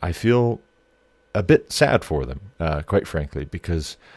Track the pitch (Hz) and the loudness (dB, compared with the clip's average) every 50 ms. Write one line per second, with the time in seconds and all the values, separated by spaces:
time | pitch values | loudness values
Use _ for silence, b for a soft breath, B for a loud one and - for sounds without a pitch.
0 | - 90 85 - - 113 120 123 120 120 117 - _ _ _ _ _ _ _ _ | -6 -6 -6 0 2 2 4 4 2 0 -2 -4 _ _ _ _ _ _ _ _
1 | _ _ _ _ _ _ _ 104 98 - 151 - - - - - 151 143 131 113 | _ _ _ _ _ _ _ -2 4 4 4 4 4 -2 2 2 2 4 4 0
2 | - - 80 73 65 62 65 - - - _ _ 82 80 76 73 78 - 98 98 | 0 0 -4 -4 -4 -4 -8 -12 -14 -20 _ _ -2 -2 -2 -2 -2 0 0 0
3 | - - - 80 73 69 - 69 71 71 - 87 - - 85 80 76 - - B | 0 0 -4 -4 -4 -4 -6 -8 -8 -8 -10 -10 -4 -2 -2 -2 -2 -6 -12 B
4 | B B B | B B B